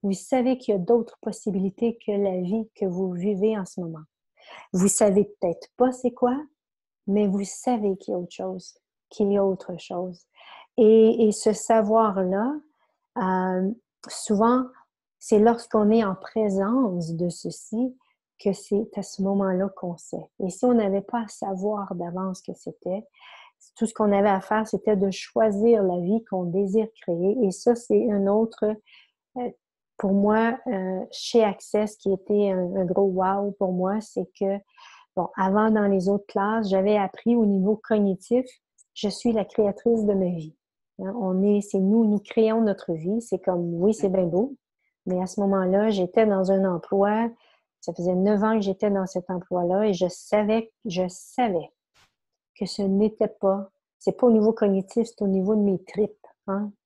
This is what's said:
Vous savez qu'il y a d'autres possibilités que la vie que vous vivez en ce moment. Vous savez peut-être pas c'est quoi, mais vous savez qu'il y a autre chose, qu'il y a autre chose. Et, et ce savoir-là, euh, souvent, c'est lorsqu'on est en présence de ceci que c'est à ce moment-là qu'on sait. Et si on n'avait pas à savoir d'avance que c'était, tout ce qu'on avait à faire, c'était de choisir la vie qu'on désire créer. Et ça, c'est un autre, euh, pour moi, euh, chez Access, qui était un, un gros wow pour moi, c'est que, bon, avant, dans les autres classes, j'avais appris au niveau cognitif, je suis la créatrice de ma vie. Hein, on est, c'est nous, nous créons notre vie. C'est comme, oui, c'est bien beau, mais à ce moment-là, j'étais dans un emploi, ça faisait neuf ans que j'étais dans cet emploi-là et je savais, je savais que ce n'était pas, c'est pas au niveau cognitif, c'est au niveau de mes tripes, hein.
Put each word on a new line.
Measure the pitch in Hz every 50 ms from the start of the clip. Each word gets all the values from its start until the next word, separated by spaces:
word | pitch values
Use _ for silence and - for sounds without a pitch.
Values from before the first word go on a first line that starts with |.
| -
Vous | 202 196
savez | 185 - - - 262 240 254 262
qu'il | 254 254 - 208
y |
a | 196
d'autres | 175 170 233 240 226 233 - _
possibilités | - 220 - - - 226 185 202 185 196 185 - 233 233 226 233 _
que | - 208
la | 202 202 196 185 185
vie | 180 180 196 226 220 220 _
que | _ 214
vous | 190 175 180 190 185 180
vivez | 175 175 208 208 185 196 220 220 214
en | 190
ce | - - -
moment. | 180 165 160 160 156 _ _ _ _ _ _ _ _ - - - - _ -
Vous | 185 180 202
savez | - - 226 208 190 202 202
peut-être | 202 - _ - 180 170 - - - _
pas | - 240 254
c'est | 254 - - 247 247
quoi, | - - 247 247 277 302 - _ _ _ _ _ _ _ _ _ _ _
mais | - 196 208 208
vous | 202 185 196 196
savez | 190 - - - - 247 233 208 202 190
qu'il | 190 - - 208
y |
a | 180
autre | 180 175 -
chose, | - 185 190 185 185 - - - _ _ _ _ _ _ _
qu'il | - - 220 202 202
y |
a | 202 196
autre | 196 190 185 - - 180 165
chose. | - - 190 175 180 185 180 - _ _ _ _ - - - - - _ _
Et, | - 220 214 220 226 220 220 226 226 226
et | 214 208
ce | - - 220 208
savoir-là, | 196 - - 233 226 220 202 220 226 226 214 190 190 190 180 185 196 214 254 294 302 294 _ _ _ _ _ _ _ _ _ _ -
euh, | 190 185 185 185 185 185 185 185 185 196 226 233 _ _ _ _ - -
souvent, | - - - - 214 196 220 233 247 254 262 254 - _ _ _ _ _ _ _ _ _
c'est | - - - 208
lorsqu'on | 208 226 233 233 - - - 220 214 208
est | 214 226 226
en | 196 185
présence | - - - - 226 220 208 190 190 196 196 233 262 269 214 180 175 170 160 170
de | 160 175 175
ceci | 170 - - 175 170 - - - - 220 247 262 254 _ _ _ _ _ _ _ _ _ -
que | 208 190
c'est | - - - 208 202 226 220 -
à | - 190
ce | - - - 196
moment-là | 190 196 196 196 190 185 180 190 196 190
qu'on | - - 180 170 -
sait. | - - - - 170 - _ _
Et | 202 185
si | 175 - -
on | 247 247
n'avait | 233 214 202 190 196 196
pas | - - 240 226
à | 208
savoir | - - - 202 196 185 190 208 214 208 196 190 190
d'avance | 175 175 170 170 185 185 190 185 -
que | _ - 190
c'était, | - - - 160 _ - 180 180 202 220 _ _ _ - - - - - - _ _ _ _ _
tout | - 226
ce | 214 -
qu'on | - 214 208 202
avait | 196 196 208
à | 196 190
faire, | 190 - 220 214 220
c'était | 214 - 190 - 220 214
de | 196 196 196
choisir | 190 - - - _ 226 226 220 202 196 208 233 233 220 202
la | 185 180 180
vie | 175 175 208 233 226
qu'on | _ - 185 180
désire | 175 170 190 202 196 190 220 220 220 _ _ -
créer. | - 175 170 175 190 208 262 240
Et | 190
ça, | 180 - - - 240
c'est | 233 - - 214 208 214 240
un | 208 202 196
autre, | 196 202 214 226 226 226 - - 214 214 214 _ _ _ - _ _ _ _ _ _ _
euh, | 254 247 247 247 _ _ _ _ _ _ _ _ _
pour | - 196 190
moi, | 202 202 208 214 220 226 233 233 262 - 254
euh, | 240 190 185 185 190 185 - -
chez | - - - - - 240 220
Access, | 208 190 - - - - 208 208 208 -
qui | _ _ 202
était | 190 190 - - 214 208 208 202 190
un, | 185 180 175 185
un | 196 185
gros | 175 185 196 202
wow | 196 185 185 190 185 196 202 202 202 196 _
pour | 202 185 185
moi, | 180 180 185 202 220
c'est | 214 - - - 185 185 _ -
que, | 196 196 196 202 196 _ _ _ - - - - _ _ _
bon, | - 175 - -
avant, | - 185 190 190 208 214 220
dans | 220 220 208
les | 202 196 190 180 190
autres | 202 202 202
classes, | _ - 208 196 208 220 226 220 196
j'avais | 190 190 190 208 214
appris | 208 196 185 - - - 220 240
au | 240 226
niveau | 208 202 196 185 196 220
cognitif, | 214 _ - 226 214 208 202 190 185 - - 240 247 254 254 - _ _ _ _ _ - _ _
je | - - 208
suis | 196 - - 240 226
la | 220 190
créatrice | - - - 214 202 196 - - 233 233 226 214
de | 208 202
ma | 196 190 175
vie. | 180 165 156 156 160 _ _ _ _ _ _ _ _ _ 190
Hein, | 190 196 240
on | 202 185 185 185 190
est, | 208 208 208
c'est | 202 - - 196
nous, | 190 190 208 226 233
nous | 214 208 202
créons | 202 - - - 220 220 220 226 226
notre | 214 196 202 - - 170
vie. | 160 156 175 208 233
C'est | 226 - - 180
comme, | 185 - 185 175 175 170 170
oui, | 170 175 208 220
c'est | 214 - 196
bien | 185 190 185
beau, | 170 160 180 220 277 277 - _ _ _ _ _ _ _ _ _
mais | - 185 180
à | 185
ce | 185 - -
moment-là, | 202 196 196 190 185 185 185 196 214 220
j'étais | 214 196 180 180 - - 220
dans | 214 202 190 190 185
un | 196 196 190
emploi, | 190 180 170 - - - 196 196 202 208 220 233 233 233 _ _ _ _ _ _ _ _ _ -
ça | - 170
faisait | - 170 180 185
neuf | 180 190 202 214 202 208
ans | 220 220
que | 220 196
j'étais | 196 196 196 - 214
dans | 202 196 190
cet | 185 - 185 180 _
emploi-là | 185 180 175 _ 180 180 175 175 180 196 214
et | 220 196
je | 170 185 175
savais, | - - - - - 208 208 208 214 226 226 226 _ _ _
je | 226 165 180 185 180
savais | 180 - - - - - 247 226 190 165 151 - _ _ _ _ _ _ _ _ _ _ _ _ _ _ _ _ _
que | _ 208
ce | 185 - - 202
n'était | 196 190 196 208 214 214 - 220 208
pas, | - _ - 196 190 196 196 196 _ _ _ _ _ _
c'est | - - 190
pas | - -
au | 247
niveau | 226 220 208 220 220
cognitif, | 220 220 202 196 190 190 190 - 233 233 226
c'est | - _ 208
au |
niveau | 196 190 190 185 190 220
de | 214 208
mes | 202 190 175 -
tripes, | - - - 208 208 - _ _ - _ _ _
hein. | - 190 202 208 208 202 _ _